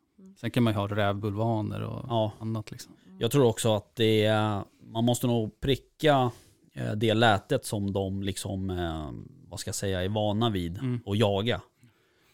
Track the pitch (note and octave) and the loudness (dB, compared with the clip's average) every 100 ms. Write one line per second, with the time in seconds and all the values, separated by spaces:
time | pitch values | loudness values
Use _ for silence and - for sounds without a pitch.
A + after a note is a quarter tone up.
0 | _ _ F#3+ - A#2 B2 A#2 G#2 G2+ G#2 | _ _ -20 -10 -4 2 2 2 -2 0
1 | G2+ G2+ G#2+ G2+ A2+ A2 G#2+ G2+ G#2+ A2 | 0 0 -2 -2 -2 0 -2 -6 -6 -8
2 | B2+ A#2 G#2+ - A2 A2 - - - - | -4 0 0 -2 -8 -6 -8 -14 -18 -20
3 | - - A#2 C#3+ A#2+ G#2+ A#2 G#2+ - - | -20 -6 0 4 4 4 2 2 0 0
4 | A2 G#2+ G#2+ G#2+ G#2+ G2+ - _ A#2+ A2+ | 4 4 4 4 2 0 -6 _ -10 0
5 | A#2+ A#2+ B2+ A#2+ G#2+ - C#3 C3 - - | 2 2 2 0 -2 -4 -2 -2 -4 -2
6 | D3+ C#3 B2 - _ _ _ C#3 A#2+ G#2+ | 2 4 2 -2 _ _ _ -10 -6 0
7 | A2+ G#2+ A#2 A2 - C3+ - G#2+ G2+ G2 | 2 4 6 4 2 -4 -2 -4 -2 -2
8 | G2 G2 G2 F#2+ G2 G2 F#2+ F2+ E2+ D#2+ | -2 -4 -6 -6 -6 -6 -4 -4 -4 -4
9 | D2+ A1+ - - - F2+ - - G2+ F#2 | -8 -12 -16 -20 -16 -12 -8 -6 -2 -2
10 | F#2 G#2+ G#2+ G#2 A#2 G2 E2+ F#2+ C3 B2 | -2 0 0 0 0 0 -4 -4 -4 -6
11 | G2+ G#2 G#2+ G2 A#2 A2 - _ - _ | -2 0 2 2 0 -4 -6 _ -20 _
12 | _ _ _ | _ _ _